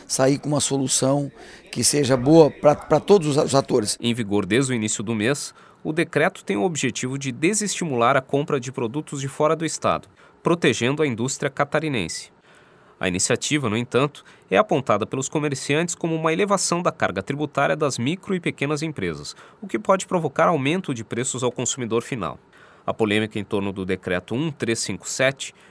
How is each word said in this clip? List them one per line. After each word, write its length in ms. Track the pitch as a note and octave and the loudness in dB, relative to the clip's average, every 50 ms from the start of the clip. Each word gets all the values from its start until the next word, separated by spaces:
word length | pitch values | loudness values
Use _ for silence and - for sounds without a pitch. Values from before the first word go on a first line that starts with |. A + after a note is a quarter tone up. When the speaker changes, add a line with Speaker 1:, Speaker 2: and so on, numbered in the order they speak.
| - | -8
Speaker 1:
sair 320 | - - - C3+ C3+ C#3+ C3+ | -4 0 2 4 4 4 2
com 100 | - C#3+ | 0 -2
uma 120 | D3+ C3+ | 0 0
solução 720 | - - C#3 C#3 C3 C3 - - - C3+ C#3+ C#3+ C#3+ C3+ - - - - - - - - | 0 0 0 0 0 0 0 2 2 2 2 0 -2 -4 -8 -14 -20 -20 -20 -20 -18 -8
que 100 | - A#2+ | -4 -2
seja 340 | A#2 - - D3 C#3 A2+ C3+ | 0 2 2 2 4 4 2
boa 340 | B2 B2 C#3+ D#3+ E3 D3+ C3 | 4 6 8 8 10 8 8
pra, 260 | - - - D3 C#3+ | 6 4 4 4 4
pra 240 | - - - D#3+ C#3+ | 4 2 2 2 2
todos 360 | - - G3+ G3+ D3+ D3+ C3+ | 6 6 6 6 6 2 0
os, 0 | |
os 180 | D3 - - C3 | 0 2 2 2
atores. 440 | C#3 - - C3+ A#2+ G#2 - - - | 2 2 2 2 0 2 0 -4 -2
Speaker 2:
Em 140 | - A#2+ A2+ | -2 -2 -2
vigor 320 | B2 G#2+ G2 G2+ G#2 G2 | -2 -2 0 0 0 2
desde 260 | F2+ G#2+ C3 C#3 C3 | 2 2 2 2 0
o 40 | B2+ | 0
início 260 | A2+ G#2+ G#2+ - - | -2 -2 -2 -4 -4
do 120 | G#2 A2 A#2 | -4 -4 -2
mês, 380 | G#2 G#2 B2+ D3 - - - - - - - - _ | 0 0 0 0 -2 -4 -10 -14 -18 -20 -20 -20 _
o 100 | - D#3 | -8 -4
decreto 520 | D#3 E3+ D#3+ E3 - C#3+ D#3 G3 - - - | -2 -2 -2 0 0 0 0 0 -2 -4 -6
tem 120 | - G3 | -4 -2
o 60 | G3+ | 0
objetivo 560 | G3 F#3 D#3 C3 C#3 B2 - - C3 B2+ C3+ C#3 | 0 -2 0 -2 -2 -2 -2 -4 -6 -6 -6 -6
de 140 | C3+ C3+ | -6 -8
desestimular 840 | A#2 B2 D3+ F#3 A3 F#3+ G#3 F#3+ - - F3+ D#3 B2 A#2 A#2 B2 C#3 | -4 0 0 0 0 0 -2 -4 -4 -4 -4 -2 0 2 4 4 4
a 40 | C3+ | 2
compra 400 | - - C#3+ C#3 D3+ - D3 C3+ | 2 0 0 0 0 0 -2 -2
de 100 | A#2+ C3 | -4 -6
produtos 500 | - B2+ A#2+ A2 A#2 D3+ D3+ - D3+ C3+ | -4 -4 -4 -4 -4 -6 -8 -8 -8 -8
de 60 | C#3 | -8
fora 300 | C3 - - D3+ D3+ D#3+ | -6 -2 0 2 2 2
do 80 | D#3+ E3 | 0 -2
estado, 440 | D3+ - - - G2+ E2 D2+ - - _ - - - - _ | -4 -4 -2 0 0 0 0 -4 -10 _ -20 -20 -20 -16 _
protegendo 640 | - D#3+ F3 E3+ - C#3+ A2 - A#2 B2+ D3 D#3 | 0 0 2 4 4 2 2 2 0 0 0 0
a 40 | D#3+ | 0
indústria 440 | C#3 A2+ G#2 A#2+ C3+ - - D3 C#3 | 0 0 -2 -4 -4 -4 -4 -6 -4
catarinense. 800 | - - C#3+ - - D3+ D#3+ D3+ C3+ G#2+ E2 D#2+ - - - - _ _ _ - - - - _ - - _ - _ - | -2 -2 -2 0 -2 -2 -2 -2 -2 -2 -4 -4 -6 -10 -12 -16 _ _ _ -20 -20 -20 -20 _ -20 -20 _ -20 _ -4
A 60 | - | -2
iniciativa, 640 | F#2 F2 F2+ - - B2 - - - D3 D3+ C3+ G#2+ | -2 0 0 0 0 0 0 0 -2 -2 0 0 0
no 60 | G#2 | -2
entanto, 480 | A#2 A#2+ - - B2 C#3+ D3 - - - - - - - - | -2 -2 -2 0 0 0 0 -2 -8 -20 -20 -20 -20 -6 0
é 60 | F#2+ | 2
apontada 500 | F#3 - - F3 C3+ - - G#2+ G#2 - | 2 2 2 0 0 2 2 0 0 0
pelos 220 | - - C3+ C3 - | -4 -4 -6 -6 -4
comerciantes 680 | - D#3 D3 D3 C3+ - - - C#3+ D#3 F3 E3+ - | -4 -2 -2 -2 -4 -4 -2 -2 0 0 -2 -2 -4
como 220 | - - E3 D#3+ | -6 -4 -4 -2
uma 160 | D#3+ D#3+ D#3+ | 0 0 0
elevação 500 | E3 F#3 G3+ G3 G3+ F#3 - - F3 F3 | 0 0 0 0 0 0 0 0 0 0
da 80 | F3 D#3+ | 0 -2
carga 320 | - - A2 - F2+ G2 | 0 0 -2 -2 -2 -2
tributária 540 | - - C3+ D3 D3+ C#3 - C#3 C#3+ D#3+ D#3+ | -4 -4 -4 -4 -4 -2 0 0 0 2 2
das 200 | D3+ D#3 C3+ - | 0 0 -2 -2
micro 380 | B2 A#2 C#3 F3+ F#3+ - - F#3+ | -2 -2 -2 -2 -4 -4 -4 -4
e 60 | F3 | -4
pequenas 420 | - D#3 - - C#3 C#3+ D#3 C#3+ | -4 -6 -4 -4 -4 -4 -4 -4
empresas, 540 | D#3+ D#3+ C#3+ - F#2+ E2+ D2+ D2 D2 - - - - - - _ | -4 -6 -6 -4 -4 -4 -4 -6 -10 -14 -16 -18 -20 -20 -20 _
o 60 | G#3 F#3+ | -10 -8
que 100 | - G#3+ | -6 -2
pode 260 | - - F#3+ F#3 - | 0 2 0 0 0
provocar 440 | - F#3 F3 D#3+ C#3 - - E3 F3+ | -2 -2 -2 -2 -2 0 2 2 2
aumento 440 | E3+ C#3 C3 C#3+ E3+ F#3+ - - | 2 2 0 0 0 -2 -2 -6
de 120 | C3 A2+ A2 | -6 -8 -8
preços 400 | - - A#2 A2+ - - A#2+ B2 | -6 -6 -4 -4 -4 -4 -2 -2
ao 80 | A#2+ | -2
consumidor 500 | - - A#2+ - - C3 A#2+ G#2 A2+ A#2 | -2 -2 -4 -4 -4 -4 -4 -2 -2 -2
final. 380 | - - C#3 A2 F2 D2 - - _ _ - - - - - - _ | -2 -2 -6 -6 -6 -6 -8 -10 _ _ -20 -20 -20 -20 -20 -10 _
A 80 | F#2+ | -6
polêmica 460 | F#2+ - A2+ G2+ G#2 G#2+ A2 G#2+ - G#2+ | -2 0 2 2 2 2 0 0 -4 -6
em 60 | G2 | -6
torno 280 | - A2 G2+ G2+ G2+ | -4 -4 -2 -2 -4
do 120 | F#2 F#2+ F#2 | -4 -4 -4
decreto 500 | F#2 F#2 - - F#2 F2+ F2+ - - A2 | -4 -4 -4 -2 -2 -4 -2 -4 -4 -4
um 160 | C3 E3 D#3+ | -4 -4 -4
três 300 | C#3+ - A#2 A#2 A2+ - | -4 -4 -2 -2 -2 -2
cinco 280 | - - F#2+ F2 - - | -4 -6 -8 -8 -10 -8
sete 460 | - - C3 C3+ C#3 - - - - - - - | -2 0 0 0 -2 -4 -8 -14 -16 -18 -20 -20